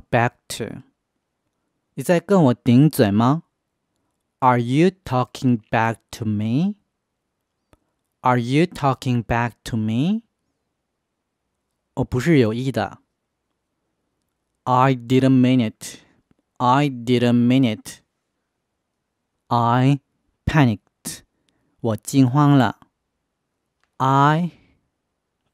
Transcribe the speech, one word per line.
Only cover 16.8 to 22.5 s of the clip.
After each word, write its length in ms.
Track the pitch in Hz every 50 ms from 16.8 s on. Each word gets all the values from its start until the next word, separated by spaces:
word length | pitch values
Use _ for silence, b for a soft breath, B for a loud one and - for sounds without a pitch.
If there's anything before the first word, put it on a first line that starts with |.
| 147 143
didn't 460 | 131 120 117 120 123 120 120 120 120
mean 420 | 120 120 120 127 135 135 113 107 98
it. 240 | - - - - _ _ _ _ _ _ _ _ _ _ _ _ _ _ _ _ _ _ _ _ _ _ _ _ _ _ _ _ _ -
I 520 | 123 117 117 117 120 127 127 135 143 139 - _ _ _ _ _ _ _ _
panicked. 760 | - - 160 139 120 104 - _ _ _ _ - - - - - _ _ _ _ _ _ _ _ _ _ _
我 160 | - 117 107
惊 340 | - - - - 139 131 123
慌 280 | 123 147 147 143